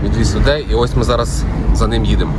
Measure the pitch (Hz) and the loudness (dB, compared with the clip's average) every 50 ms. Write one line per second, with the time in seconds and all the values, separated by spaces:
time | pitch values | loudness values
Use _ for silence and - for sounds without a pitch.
0 | - - - 117 113 107 95 107 113 139 143 151 143 - - 113 120 - - 127 | -2 -2 0 0 0 0 2 2 2 2 2 0 -2 -2 0 0 0 0 0 0
1 | 120 110 123 117 120 113 - - - - - - - - - - 113 110 113 117 | 0 2 0 0 0 -2 -2 -2 -2 -2 -2 -2 0 0 2 2 2 0 0 0
2 | 107 - - - - 156 - | 0 2 2 0 0 -2 -2